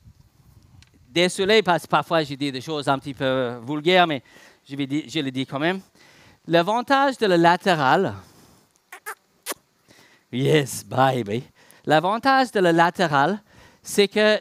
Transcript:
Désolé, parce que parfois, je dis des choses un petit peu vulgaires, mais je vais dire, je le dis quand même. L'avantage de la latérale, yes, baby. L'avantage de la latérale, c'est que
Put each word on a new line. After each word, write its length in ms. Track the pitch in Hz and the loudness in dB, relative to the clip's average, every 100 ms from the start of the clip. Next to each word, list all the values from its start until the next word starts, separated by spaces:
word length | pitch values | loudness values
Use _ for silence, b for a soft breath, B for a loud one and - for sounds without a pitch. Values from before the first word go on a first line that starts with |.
| - _ _ _ _ _ _ _ _ _ _ | -20 _ _ _ _ _ _ _ _ _ _
Désolé, 540 | 165 180 - 190 220 | -2 0 0 2 2
parce 220 | 190 165 | 2 0
que 40 | - | -2
parfois, 360 | 160 147 170 | -8 -2 -2
je 100 | 143 | -2
dis 180 | 139 143 | -6 -6
des 100 | 131 | -8
choses 260 | 135 151 143 | -8 -6 -2
un 100 | 131 | -4
petit 160 | 147 | -4
peu 460 | 123 135 131 123 120 | -6 -4 -2 -4 -6
vulgaires, 440 | 117 151 151 185 170 | -8 -4 2 4 2
mais 160 | 135 - B B B - | 0 -10 B B B -14
je 80 | 139 | -8
vais 120 | 135 | -6
dire, 160 | 143 127 | -6 -6
je 120 | 156 | -6
le 100 | 135 | -6
dis 160 | 127 131 | -6 -6
quand 140 | 139 | -4
même. 200 | 160 190 - _ b b b b - | -4 -4 -10 _ b b b b 0
L'avantage 680 | 165 170 233 247 269 277 254 | 0 2 -2 0 0 0 0
de 80 | 214 | 0
la 100 | 170 | 4
latérale, 800 | 170 180 196 165 131 165 170 95 b b b b b _ _ 370 427 - _ _ - - _ _ b b b b b | 4 4 0 0 2 2 0 -6 b b b b b _ _ -20 -18 -18 _ _ -14 -14 _ _ b b b b b
yes, 520 | 123 135 151 131 - | -2 2 2 0 -6
baby. 600 | 101 123 135 127 101 113 - _ b b - | -6 0 2 0 -4 -6 -8 _ b b 0
L'avantage 640 | 151 180 220 269 269 254 | 2 2 0 2 2 2
de 80 | 214 | 2
la 120 | 180 | 2
latérale, 680 | 170 170 - 170 147 147 208 _ b b b | 4 2 2 0 2 0 -2 _ b b b
c'est 240 | - - 202 | -6 0 2
que 320 | 208 214 214 | 2 2 2